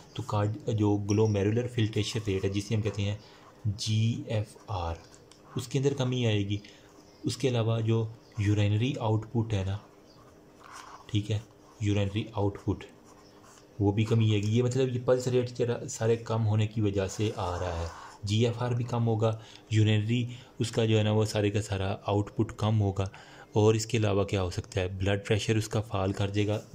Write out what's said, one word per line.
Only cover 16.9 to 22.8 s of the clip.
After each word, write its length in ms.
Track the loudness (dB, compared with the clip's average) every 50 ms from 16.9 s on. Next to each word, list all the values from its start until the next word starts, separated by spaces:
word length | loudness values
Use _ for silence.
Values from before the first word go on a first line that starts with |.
| 2 2 0 -2
से 260 | -2 -2 -2 -2 -2 -2
आ 200 | -4 -4 -4 -4
रहा 160 | -4 -4 -4
है। 340 | -4 -4 -6 -8 -12 -16 -18 -16 -10 -4
जीएफ़आर 480 | 0 2 2 2 2 0 0 -2 -2 -2
भी 100 | -2 -2
कम 200 | -2 -2 0 0
होगा, 380 | 2 2 2 2 0 0 -2 -6 -14 -20 -20 -6 0 4
यूरिनरी 560 | 4 6 6 6 4 2 2 0 0 0 -2 -6 -12 -16 -18 -6 -4
उसका 240 | -4 -2 0 0 2
जो 120 | 4 4 4
है 60 | 4
ना 80 | 4
वो 140 | 4 2 2
सारे 240 | 2 0 0 0 2
का 120 | 2 0
सारा 400 | -2 -2 -2 -2 -2 -2 -4 -4 -2 0
आउटपुट 440 | 0 0 0 -2 -2 -2 -2 -2
कम 240 | -2 -2 0 2 2
होगा। 340 | 2